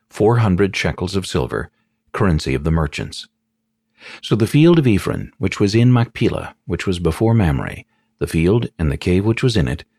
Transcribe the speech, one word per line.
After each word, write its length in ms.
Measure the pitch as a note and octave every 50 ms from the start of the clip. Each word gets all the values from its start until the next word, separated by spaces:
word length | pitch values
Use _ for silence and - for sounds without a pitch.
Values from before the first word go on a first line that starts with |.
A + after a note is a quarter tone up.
| _ _
four 300 | - - G#2+ G#2+ A#2+ A#2+
hundred 360 | A2+ G2+ F2+ F2 G2+ F#2+ -
shekels 400 | - - F2 D#2 - F2+ E2+ F#2
of 120 | G2 F2+
silver, 440 | - - E2+ B1+ A#1 A1 G#1+ - - _ _ _ _ _ _ _ _ -
currency 420 | - A2 F#2+ D#2+ D2+ - C#2 C2+
of 100 | C2 C#2+
the 60 | D#2+
merchants. 580 | D#2+ E2 D#2 C#2+ - - - - - - - - _ _ _ _ _ _ _ _ _ _ _ _ _ _ - - - - -
So 120 | - C3
the 120 | G#2+ C#3
field 320 | C3 - D3 D#3 E3+ F3 D#3+
of 80 | C#3
Ephron, 440 | B2 G2+ F2+ - - - - - - -
which 240 | _ - F#2+ - -
was 140 | G#2+ G2 G#2
in 180 | A2+ A#2+ B2+ B2
Machpelah, 640 | A#2+ A#2 - - - A#2+ F2 - - - - - _ _
which 220 | - F2 - -
was 120 | G2 F2+ F2
before 360 | E2+ E2 D#2+ - A2 A2+ A2+
Mamre, 500 | A2+ G2 D#2 C#2 B1 G1+ G1+ - - - _ _ _ _ _ _ _
the 80 | C#2+
field 420 | - - E2 E2 F2+ A2 A#2+ A2+ - - -
and 120 | E2+ D2
the 60 | C#2+
cave 300 | D2+ - F#2 F2+ F#2+ G2+
which 160 | A2 A2+ - -
was 160 | B2+ G#2+ G2+
in 100 | C#2+ B1
it, 160 | D2 - - - _